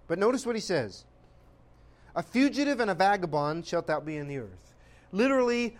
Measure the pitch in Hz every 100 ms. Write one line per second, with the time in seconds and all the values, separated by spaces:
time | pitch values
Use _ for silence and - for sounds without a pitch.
0 | - 170 214 254 233 220 - 160 107 -
1 | - - - - - - - - - -
2 | - 170 - 240 277 233 285 247 214 175
3 | 196 202 175 147 147 165 160 170 160 151
4 | 151 151 143 135 104 92 - - - -
5 | - 190 262 269 247 240 240